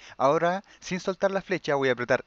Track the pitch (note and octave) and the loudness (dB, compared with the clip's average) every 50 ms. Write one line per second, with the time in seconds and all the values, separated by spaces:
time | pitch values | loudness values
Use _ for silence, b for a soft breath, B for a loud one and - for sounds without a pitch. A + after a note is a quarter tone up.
0 | B B B B B2 C#3 D3+ E3 E3 F3 F3+ G3 - B B B - - F3+ F3+ | B B B B 2 2 2 4 2 0 -2 -2 -8 B B B -10 -8 -8 -6
1 | - G3 F#3 - G3 F#3+ G3 F#3+ - - F#3 D#3 - D#3 C#3+ C#3 C3+ C3 B2 A#2 | -4 -6 -4 -2 -2 -2 -2 -2 -4 -4 -6 -4 -2 -2 0 2 2 2 0 0
2 | B2 A#2 C3 A2+ - | 0 0 0 0 -2